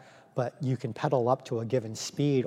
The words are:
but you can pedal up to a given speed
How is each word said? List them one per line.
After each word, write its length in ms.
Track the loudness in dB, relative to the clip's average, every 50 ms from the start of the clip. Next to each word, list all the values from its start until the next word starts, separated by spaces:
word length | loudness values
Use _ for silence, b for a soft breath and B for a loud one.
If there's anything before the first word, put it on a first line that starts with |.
| B B B B B B -4
but 180 | -2 -2 -2 -4 -4
you 160 | -2 -2 -2 -2
can 160 | -2 -6 -6
pedal 340 | -2 0 2 2 4 4 4
up 160 | 2 0 0
to 160 | -4 -4 -4
a 40 | -2
given 300 | 0 0 -2 -2 -2 -8
speed 500 | -8 -10 -8 -2 0 2 2 2 2 0